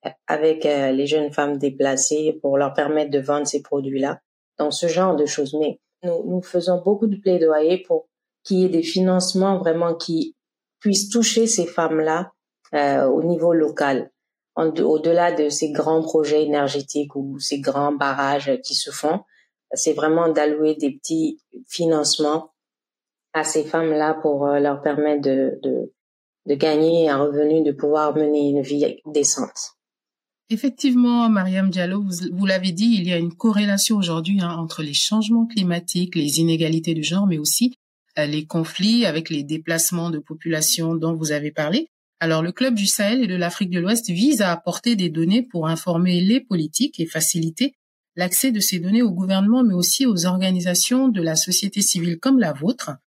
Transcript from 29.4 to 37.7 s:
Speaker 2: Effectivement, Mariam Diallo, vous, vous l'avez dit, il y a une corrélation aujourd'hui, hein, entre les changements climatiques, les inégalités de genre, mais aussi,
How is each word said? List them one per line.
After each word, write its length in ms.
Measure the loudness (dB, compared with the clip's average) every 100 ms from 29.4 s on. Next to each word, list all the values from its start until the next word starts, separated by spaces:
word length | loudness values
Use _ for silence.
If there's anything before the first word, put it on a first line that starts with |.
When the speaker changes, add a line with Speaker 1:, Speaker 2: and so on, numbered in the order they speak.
| -6 -10 -14 _ _ _ _ _ _ _ _
Speaker 2:
Effectivement, 800 | -2 -2 0 2 4 4 4 4
Mariam 400 | 2 2 0 0
Diallo, 320 | 0 -2 -2
vous, 280 | -4 -4 -6
vous 140 | -2 0
l'avez 260 | 2 0
dit, 240 | 2 2 4
il 100 | 2
y 40 |
a 60 | 0
une 160 | -2
corrélation 640 | 0 0 2 2 0 2 0
aujourd'hui, 420 | 0 -2 0 0
hein, 140 | 0 -4
entre 240 | -8 -6
les 120 | -4
changements 520 | -2 0 0 2 2 2
climatiques, 720 | 0 0 -2 -2 -2 -2 -2
les 240 | -2 2
inégalités 540 | 2 2 0 -2 -2
de 80 | -4
genre, 260 | -2 0 0
mais 100 | 0
aussi, 360 | -2 0 0